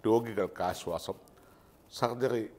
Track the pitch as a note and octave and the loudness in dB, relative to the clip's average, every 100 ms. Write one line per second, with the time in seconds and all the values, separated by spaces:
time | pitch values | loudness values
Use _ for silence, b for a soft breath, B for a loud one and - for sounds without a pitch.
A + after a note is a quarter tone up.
0 | G#2+ A#2 A#2 G#2 F#2 - F2+ F2+ - E2+ | 6 4 4 -2 -2 0 -2 -2 -4 -6
1 | - - - - b b b b - - | -6 -10 -14 -20 b b b b -18 -2
2 | A#2+ B2 B2+ A#2+ G#2+ | -2 0 0 0 -2